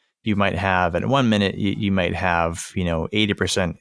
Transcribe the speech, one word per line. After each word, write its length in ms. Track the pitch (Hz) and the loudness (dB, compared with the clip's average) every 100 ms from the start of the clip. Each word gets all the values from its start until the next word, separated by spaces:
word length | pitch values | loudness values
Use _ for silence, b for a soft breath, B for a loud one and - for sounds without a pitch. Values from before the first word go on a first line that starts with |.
| _ _ | _ _
you 120 | - | -2
might 200 | 101 98 | 0 0
have, 400 | 90 95 92 90 | 0 0 2 2
at 120 | 85 107 | 0 0
one 220 | 135 123 | 2 2
minute, 280 | 107 98 98 | 2 0 0
you, 160 | 101 - | -2 -2
you 160 | 104 | 0
might 220 | 95 87 | 0 0
have, 580 | 87 92 85 85 85 - | 0 0 2 0 -4 -8
you 100 | - | -4
know, 220 | 90 82 82 | -2 -2 -2
eighty 220 | 107 107 | 0 0
percent 420 | 95 90 - 90 85 | 0 -2 0 -2 -4